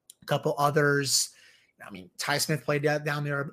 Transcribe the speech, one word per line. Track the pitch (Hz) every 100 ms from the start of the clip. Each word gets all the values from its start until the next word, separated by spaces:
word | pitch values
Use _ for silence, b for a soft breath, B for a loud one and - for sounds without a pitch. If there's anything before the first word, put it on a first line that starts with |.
| _ -
a | -
couple | 143 151 147
others. | 143 147 143 143 135 - - b b b b _
I | -
mean, | - 92 -
Ty | - 143
Smith | - 156
played | - 147
da-, | 147 147
down | 151 147
there | 147 143 143